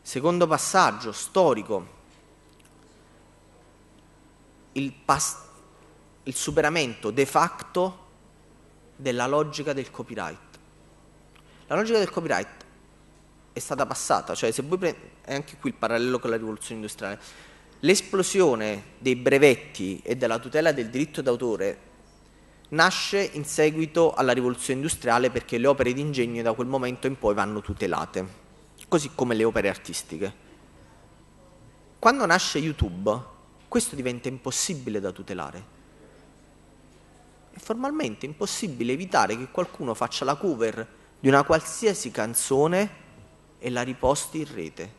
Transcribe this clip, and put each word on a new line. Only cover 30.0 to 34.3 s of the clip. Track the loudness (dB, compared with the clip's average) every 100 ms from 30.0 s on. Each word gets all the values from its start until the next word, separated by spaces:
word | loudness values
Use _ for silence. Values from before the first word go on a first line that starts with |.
| -10 -8 -8 -8 -20 -20 -20 -20 -20 -20 -20 -20 -20 -20 -20 -20 -20 -20 -20 4
Quando | 6 6 4
nasce | 4 2 -2
YouTube, | -2 -2 -2 0 0 -2 -4 -20 -20 -20 -2
questo | -2 -2 -4
diventa | -6 -4
impossibile | -8